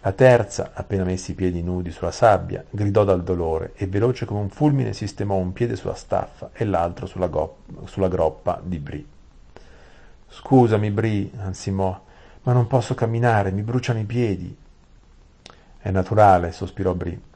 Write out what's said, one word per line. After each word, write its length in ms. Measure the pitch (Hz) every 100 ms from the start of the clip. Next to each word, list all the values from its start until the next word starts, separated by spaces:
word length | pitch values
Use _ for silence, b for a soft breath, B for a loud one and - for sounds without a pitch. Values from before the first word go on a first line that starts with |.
La 60 | -
terza, 600 | - 131 120 101 - 92
appena 300 | - - 98
messi 260 | 92 92 -
i 40 |
piedi 280 | 90 92 87
nudi 300 | 87 90 87
sulla 180 | 80 87
sabbia, 540 | - 117 95 87 92 -
gridò 360 | 104 104 104
dal 180 | 101 92
dolore 500 | 87 90 82 80 82 -
e, 100 | 95
veloce 380 | 101 120 123
come 160 | 117 104
un 80 | 101
fulmine, 460 | - 151 139 117
sistemò 420 | 104 104 - 107 95
un 160 | 90
piede 240 | 92 120 107
sulla 180 | -
staffa 560 | - - 92 - - -
e 120 | -
l'altro 420 | 107 87 85 87 95
sulla 220 | 92 90
go-, 300 | 76 76 - - -
sulla 240 | - - 92
groppa 520 | 87 80 - - 85
di 200 | 87 87
Bree. 240 | 71 73 - - - - - B B B B B B B B
"Scusami, 640 | - - 135 120 107 107
Bree", 400 | 101 110 104 95 117
ansimò, 680 | 95 92 - 95 95 92 B B B B
"ma 100 | -
non 140 | 123 113
posso 300 | 131 - 127
camminare, 560 | 113 117 120 110 98
mi 100 | 95
bruciano 380 | 107 123 127 113
i 40 |
piedi." 520 | 107 120 117 92 90 - - - _ - - - - _ B B B B
"È 120 | 101
naturale", 580 | 95 92 107 104 90 87
sospirò 440 | - 92 - 92
Bree, 260 | 87 87 82 -